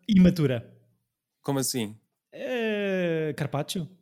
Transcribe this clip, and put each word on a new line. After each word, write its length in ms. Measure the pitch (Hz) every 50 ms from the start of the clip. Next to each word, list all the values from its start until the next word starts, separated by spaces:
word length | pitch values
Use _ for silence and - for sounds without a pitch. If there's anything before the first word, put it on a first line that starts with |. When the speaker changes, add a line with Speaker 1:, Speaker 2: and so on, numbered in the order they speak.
| _ -
Speaker 1:
Imatura. 680 | 214 190 180 180 - - 151 135 127 117 - - - - _ _ _ _ _ _ _ _ _ _ _ _
Speaker 2:
Como 200 | - - 139 135
assim? 360 | 131 - - 131 113 104 110 113 _ _ _ _ _ _ -
Speaker 1:
Eh, 1000 | - 208 - 254 240 226 220 214 208 202 196 190 185 180 175 165 160 156 156 147
carpaccio? 520 | - 160 123 - 139 151 - - 196 165 - - _